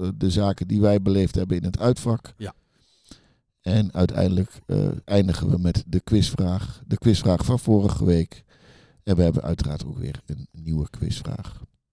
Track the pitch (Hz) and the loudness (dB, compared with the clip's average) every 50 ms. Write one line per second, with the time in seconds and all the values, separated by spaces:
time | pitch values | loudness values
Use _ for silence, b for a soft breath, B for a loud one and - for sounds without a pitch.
0 | 90 92 98 - 90 95 87 101 101 98 95 - 90 92 104 104 104 104 104 101 | -6 -6 -4 -2 -2 0 2 2 2 2 0 -2 -2 -2 2 4 4 4 4 4
1 | 95 98 98 98 95 85 - 92 92 95 90 87 85 90 - - 107 123 127 - | 2 2 2 2 2 0 0 -4 -2 -2 -2 -2 -2 -4 -4 0 2 2 2 2
2 | - 120 113 113 - - - - 107 95 - b b b b b b b b b | 0 -2 -2 -2 -6 -12 -16 -14 -14 -14 -14 b b b b b b b b b
3 | b b b b b b b b b b _ _ _ 92 95 107 104 92 - 87 | b b b b b b b b b b _ _ _ 0 2 2 2 0 2 2
4 | 90 - - - 92 92 92 92 92 - - - - - 95 - - - - - | 2 2 2 0 2 2 2 0 -2 -4 -6 -14 -6 -2 0 0 0 0 -4 -6
5 | - - 101 101 95 92 85 - - - - 87 90 85 - - - 87 87 90 | -6 0 2 2 2 2 0 0 0 0 0 2 0 0 0 0 -2 -2 -4 -4
6 | - - 110 104 - - - - 95 87 90 95 - - - - - - 95 - | 0 2 2 2 2 2 0 -2 -2 0 -2 -2 -4 -8 -12 -16 -6 -4 -4 2
7 | - 117 101 - - 95 90 85 - - 127 123 - 113 107 101 98 98 - - | 4 4 4 4 4 2 2 2 2 0 0 0 2 2 4 4 4 2 0 0
8 | - 92 87 82 82 - - - _ b b b b b b b b b b b | 2 2 2 2 2 -2 -6 -16 _ b b b b b b b b b b b
9 | b 104 92 82 87 82 78 - - 76 85 - - 71 73 - - - - - | b 0 2 4 4 2 2 0 -2 -2 -4 -2 -2 -4 -4 -6 -8 -10 -10 -8
10 | - 67 69 - - - 73 - - - - 82 80 80 78 76 76 - - - | -8 -8 -10 -12 -10 -12 -10 -10 -12 -16 -18 -12 -6 -4 -2 -2 -2 -4 -6 -6
11 | - - - - - - - - - - - - - - _ _ _ _ | -6 -6 -6 -8 -8 -10 -10 -10 -12 -16 -16 -18 -20 -20 _ _ _ _